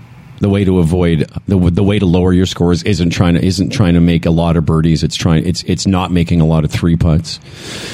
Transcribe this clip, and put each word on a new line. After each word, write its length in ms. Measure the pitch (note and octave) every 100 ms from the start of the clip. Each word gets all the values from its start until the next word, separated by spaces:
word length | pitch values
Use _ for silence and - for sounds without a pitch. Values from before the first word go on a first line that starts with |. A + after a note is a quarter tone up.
| - - - -
the 100 | G2+
way 160 | G2
to 140 | F#2+ F#2
avoid, 520 | E2 F2+ F2 D#2+ - - -
the, 120 | G2
the 240 | F2 F2
way 140 | G2 G#2
to 80 | F#2
lower 260 | E2+ F2+
your 140 | F2+ F#2
scores 380 | - F2 E2+
isn't 260 | G2+ E2+ E2+
trying 240 | - F2+
to, 100 | E2+
isn't 260 | F#2 F2+ F#2
trying 240 | - F2
to 60 | F2
make 240 | F2 E2
a 60 | E2+
lot 260 | E2 E2+ E2
of 80 |
birdies. 380 | D2 D#2+ E2 D#2
It's 140 | D2+ -
trying, 280 | F#2+ D#2+ F2
it's, 160 | E2
it's 220 | - F#2 G2+
not 240 | F#2 F2+
making 300 | F2 E2+ F2
a 60 | D#2+
lot 180 | D#2+
of 60 | D2
three 260 | - F2 E2
putts. 420 | E2+ D#2+ D#2+ - - - - - -